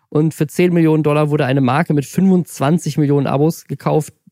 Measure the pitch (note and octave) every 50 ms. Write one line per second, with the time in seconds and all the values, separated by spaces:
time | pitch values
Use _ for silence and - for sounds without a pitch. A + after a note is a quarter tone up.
0 | _ _ - D3+ D#3+ D#3+ - - D#3 D3 - - F3+ F3+ F3 E3+ E3 D#3 D#3 D#3
1 | D3 D3+ D3 D3+ D3+ D3 D3 D3+ C#3+ B2 C3+ C#3+ C3+ A#2+ B2+ D3+ E3+ - D#3+ D3
2 | C3+ - - - F#3 F#3+ F#3 F#3 D#3+ - - - C#3+ C#3 E3+ E3+ - D#3 - -
3 | D3+ C#3 C#3+ C#3+ C3+ - - C#3 D3 E3 E3 - - - C#3+ - - D#3 D3 D#3
4 | D3+ - - _ _ _